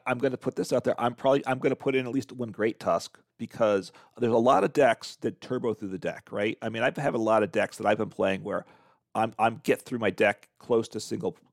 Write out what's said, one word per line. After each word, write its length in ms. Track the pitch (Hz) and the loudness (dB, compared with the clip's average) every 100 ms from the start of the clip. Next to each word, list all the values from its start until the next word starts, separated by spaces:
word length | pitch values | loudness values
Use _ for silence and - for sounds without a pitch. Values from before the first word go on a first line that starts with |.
| - | -2
I'm 120 | 123 | -2
gonna 180 | 135 123 | -2 -2
put 180 | 131 - | -4 -4
this 160 | - | -2
out 120 | 123 | 0
there. 100 | 123 - | 0 0
I'm 140 | 120 | -2
probably, 280 | 120 135 139 - | 0 2 2 0
I'm 120 | 131 | -2
gonna 160 | 135 131 | -2 -2
put 180 | 139 131 | 0 0
in 100 | 127 | 0
at 60 | |
least 200 | 131 110 | -4 -4
one 180 | 123 117 | -6 -8
Great 260 | 101 110 - | -2 -2 -2
Tusk 400 | 98 85 - _ _ - | 0 -2 -2 _ _ -14
because 520 | - - 107 101 90 - _ - | -10 0 2 2 -2 -14 _ -4
there's 140 | 120 | 2
a 60 | 117 | 4
lot 240 | 120 165 | 4 4
of 100 | 190 | 4
decks 440 | 147 127 110 - - | 4 4 4 -4 -8
that 240 | 117 98 | -6 -6
turbo 340 | - 127 117 | -8 -4 -2
through 140 | 107 101 | -4 -6
the 100 | 92 | -6
deck, 300 | 85 76 - | -6 -8 -8
right? 260 | 101 107 - | -4 -2 -2
I 60 | 113 | -6
mean, 160 | 113 | -2
I've 120 | 127 - | -2 0
had 180 | 143 | -2
a 40 | 127 | 0
lot 240 | 110 110 | 2 4
of 80 | 104 | 2
decks 260 | 107 95 - | 0 -2 0
that 80 | 104 | 0
I've 120 | 107 | 2
been 100 | 104 | 0
playing 360 | - 98 95 | -2 -2 -2
where 220 | 101 92 - _ _ _ _ 110 | -4 -6 -8 _ _ _ _ -4
I'm, 180 | 110 104 | -4 0
I'm 240 | 113 113 | 0 0
get 180 | - 127 | -2 -2
through 160 | - 123 | -4 -2
my 120 | 107 | -2
deck 380 | 92 104 - _ _ | 2 2 0 _ _
close 260 | - 117 110 | 0 0 0
to 120 | 107 | -8
single 360 | - 107 92 - _ | -8 -6 -6 -8 _